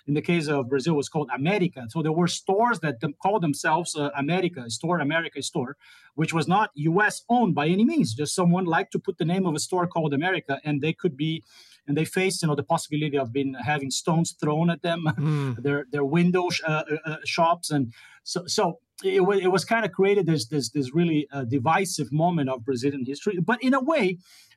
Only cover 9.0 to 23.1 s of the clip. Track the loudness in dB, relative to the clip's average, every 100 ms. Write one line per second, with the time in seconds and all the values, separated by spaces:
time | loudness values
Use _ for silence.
9 | -4 -2 0 0 0 -2 -2 0 0 -2
10 | -2 0 0 -2 -4 -6 -2 -2 -2 -2
11 | -4 -2 -4 -4 -8 -20 -20 -14 -4 -2
12 | 0 0 0 0 -2 0 0 -2 -2 -4
13 | -2 -2 -2 -2 -2 -4 -4 -2 -4 -4
14 | 0 0 0 -2 -2 2 0 0 -2 -2
15 | -2 -2 0 0 -2 -2 -2 -2 -2 -2
16 | 0 4 4 2 0 -2 -2 -2 -2 -6
17 | -6 -8 -6 0 2 2 0 -2 -2 -6
18 | -20 -20 -8 -8 -4 0 0 -2 _ -6
19 | 0 2 4 4 2 2 2 0 0 2
20 | 4 4 4 0 0 -4 -2 -4 -2 2
21 | 2 2 -2 -6 -2 0 2 0 0 -4
22 | -2 0 2 2 0 -2 -4 -2 0 -2
23 | -6